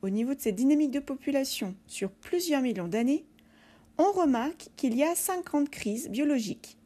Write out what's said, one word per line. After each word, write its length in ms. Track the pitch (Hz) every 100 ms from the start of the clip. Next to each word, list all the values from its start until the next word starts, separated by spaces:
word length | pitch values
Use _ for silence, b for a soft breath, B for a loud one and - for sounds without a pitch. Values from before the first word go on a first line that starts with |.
au 80 | 196
niveau 240 | 202 233
de 60 | 269
cette 160 | 220 190
dynamique 340 | 262 294 302
de 80 | 277
population 760 | 277 269 - 277 269 - 202 185 _
sur 240 | - 196
plusieurs 500 | - - 359 349 285
millions 280 | 254 190 170
d'années, 360 | 208 240 294 - _ b b b b b -
on 160 | 359
remarque 560 | 392 320 247 262 349 - -
qu'il 180 | 262
y 80 | 226
a 120 | 302
cinq 320 | 349 - 370 349
grandes 240 | 294 285
crises 400 | - 214 214 311
biologiques, 680 | 202 294 277 208 - - -